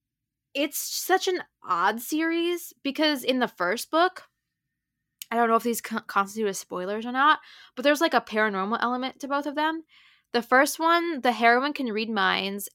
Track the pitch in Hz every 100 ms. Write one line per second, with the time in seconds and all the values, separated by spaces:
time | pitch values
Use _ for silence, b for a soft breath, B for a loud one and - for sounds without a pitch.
0 | _ _ _ _ _ 277 294 - - -
1 | - 370 381 359 - _ - 175 190 226
2 | - 311 330 339 339 349 - - 277 269
3 | 311 277 247 254 233 - 175 233 - 320
4 | 370 - - _ _ _ _ _ _ _
5 | _ _ - 233 233 226 240 220 - 220
6 | - 202 196 214 208 190 - 180 180 214
7 | 233 247 294 302 B B B - 277 294
8 | 330 240 - 214 214 196 196 226 233 247
9 | 262 - 262 285 294 285 311 320 - b
10 | b b _ 240 226 254 285 - 330 339
11 | 339 285 247 220 233 240 285 294 247 214
12 | 220 214 185 180 196 202 -